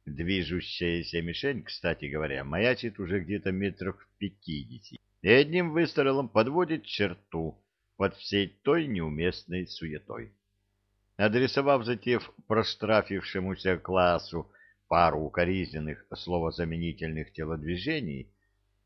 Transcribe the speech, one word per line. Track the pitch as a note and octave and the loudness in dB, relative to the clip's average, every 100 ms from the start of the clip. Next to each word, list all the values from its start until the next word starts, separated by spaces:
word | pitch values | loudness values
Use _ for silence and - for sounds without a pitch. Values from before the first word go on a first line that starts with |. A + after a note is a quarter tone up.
| - | -14
Движущаяся | C#2 E2+ F#2+ D#2 F2 - - F2 E2+ E2 E2+ | -6 0 0 0 -4 -4 -2 0 0 -2 -4
мишень, | E2+ E2+ C#3 C#3 | -4 -4 -4 -4
кстати | - - F2 D#2+ C#2+ | -8 -6 -4 -2 -4
говоря, | D2 D#2 C2+ | -4 -4 -4
маячит | C#2 D#2+ A#2 B2+ A#2 G#2 | -4 0 2 2 -4 -6
уже | F#2 G2 | -2 -2
где-то | E2 G2+ G2 | -2 -4 -2
метрах | F#2 G2 F#2 F#2 - | -2 -2 -4 -8 -8
в | - _ | -16 _
пятидесяти, | G2+ - - D#2 A#1 A#2 - - _ _ | -10 -8 -8 -8 -8 -16 -18 -20 _ _
и | - | 6
одним | B2 D3 F3 F3 | 6 6 2 0
выстрелом | D#3 D#3+ - C#3 C3+ C3 | 0 0 2 2 2 2
подводит | G#2 A2+ D#3 F3 D#3 - | 2 2 2 0 -2 -6
черту | - G2+ E2+ _ E2+ D#2+ - _ _ _ _ | -2 -2 -2 _ -6 -6 -8 _ _ _ _
под | F#2+ - | -2 -2
всей | - - F#2 - | -2 0 0 -2
той | - E3 D3+ | 0 2 2
неуместной | G2+ D#2+ D2+ F2 - - F2+ F2 | -2 -2 0 0 -2 -6 -6 -6
суетой. | - E2 D2 - A1 A#1 _ _ _ _ _ _ _ _ - | -8 -10 -10 -10 -12 -12 _ _ _ _ _ _ _ _ 0
Адресовав | G#2+ A#2 B2+ - C#3 C#3 A2+ | 2 4 2 2 4 4 2
затем | A#2+ B2 A#2+ - - _ | -2 2 0 0 -18 _
проштрафившемуся | A2 G#2 - G#2 G#2+ G2+ G2 - G2 F#2 F#2 F#2+ F2 | 2 2 -2 4 4 4 -4 -4 -4 -4 -2 0 0
Классу | - F#2 F2+ E2+ - E2+ D2+ _ _ _ _ | 2 4 6 4 0 -8 -8 _ _ _ _
пару | E2 E2+ D2+ | 4 6 4
укоризненных | D2+ - F2 F#2+ E2 D2 D#2 C#2+ _ | -2 0 0 0 -4 -4 -6 -8 _
словозаменительных | - - F2 E2 - E2+ E2 E2+ D#2+ E2 D#2+ D2+ | -14 -4 -2 -2 -2 -4 -2 -4 -4 -6 -6 -8
телодвижений, | - D#2 D#2+ D2+ F2+ A2+ D#3 G#2 C2+ A1 _ _ _ _ _ | -8 -6 -4 -4 -4 -4 -4 -4 -8 -12 _ _ _ _ _